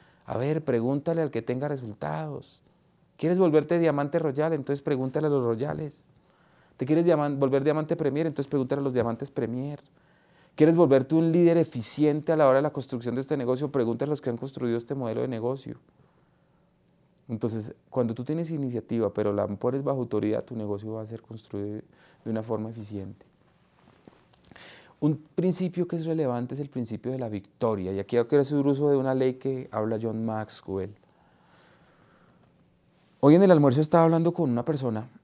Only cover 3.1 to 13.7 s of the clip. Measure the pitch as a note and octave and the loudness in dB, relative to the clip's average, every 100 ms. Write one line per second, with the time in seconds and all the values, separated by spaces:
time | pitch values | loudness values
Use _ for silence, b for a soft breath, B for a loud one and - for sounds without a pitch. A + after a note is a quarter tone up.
3.1 | - D#3 F3+ F3+ D3+ D3 F3 E3 C#3+ C#3+ | -4 0 4 4 4 4 2 2 2 0
4.1 | E3+ D#3 C3+ D#3+ D#3 C3 C#3+ - C3+ C3 | -2 -2 -2 -2 -2 -4 -4 -2 -2 -2
5.1 | C#3+ D3+ C#3+ A#2+ A2+ D3 D3+ D3+ - - | -2 0 2 0 -2 -4 -6 -8 -14 -20
6.1 | _ _ b b b b b C3 D#3 E3+ | _ _ b b b b b 0 2 4
7.1 | D#3 D3 C#3 C#3 C#3 C#3+ D#3 D3+ E3 D3+ | 4 2 0 2 2 2 0 0 -2 -2
8.1 | C#3 E3 D3 C#3 C#3+ B2+ C#3 C#3 B2 A#2 | 0 -2 -4 -2 -2 0 -2 0 0 0
9.1 | A#2 C#3 - A2+ B2 C#3+ D3 - b b | -2 -8 -6 -4 -4 -8 -10 -16 b b
10.1 | b b b b - D3+ E3 D#3+ C3+ C3 | b b b b 4 6 8 8 6 4
11.1 | D#3+ E3 E3+ E3+ E3+ D#3+ A#2+ A2 - D3+ | 2 4 6 6 6 2 -2 -6 0 2
12.1 | D3+ D3 D#3+ C#3+ C3+ D3 C#3+ C3 B2 A#2+ | 2 0 4 6 6 2 -4 -6 -6 -4
13.1 | A#2 C3+ C#3+ B2 B2+ D3 | -4 -4 -2 0 -2 -2